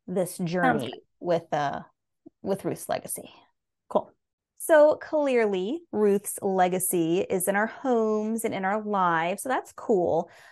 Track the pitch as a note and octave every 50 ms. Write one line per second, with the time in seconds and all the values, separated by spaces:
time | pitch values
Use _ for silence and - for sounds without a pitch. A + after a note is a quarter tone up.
0 | _ - F3+ G3 F3 E3+ - - F3+ D#3+ F3 F3+ F3 - - G#3 - B2+ A2+ -
1 | - _ _ _ F3+ F3 E3+ E3+ - - E3 D3+ C#3+ C#3+ E3+ - E3+ - _ _
2 | _ _ _ _ - - - _ - F#3+ G3 - - E3 - - - - - -
3 | - - - - - - - - _ _ _ _ _ _ _ _ _ - - -
4 | - - _ _ _ _ _ _ _ _ _ - - - D#4+ D4+ D4 D4+ - -
5 | - - D#4 D4+ C#4+ C4+ B3 A#3 A3 G#3 G3 F3+ F#3 G#3+ D4+ E4+ - _ - G#3
6 | G#3+ G3+ G3 G3+ - - - - - G3 F#3+ F#3 F3+ F3+ F#3 F3+ - - F#3+ F3
7 | D#3+ E3 E3+ F#3+ G3+ - F#3+ F#3 F3 G3+ G3 G#3 A3 A3+ - - - C4 A#3+ A3+
8 | A3 G#3+ G#3+ G#3+ G#3+ A3 A3+ A3 - A3 C3 G3 F#3+ F#3+ G#3 A3 G#3 G#3 G3+ F#3+
9 | F3+ F3 E3 D#3+ E3 F3 G3+ - - C4 B3+ F#4+ G4+ - - - - - A3 F3+
10 | E3+ F2+ D3+ E3 - - - - - -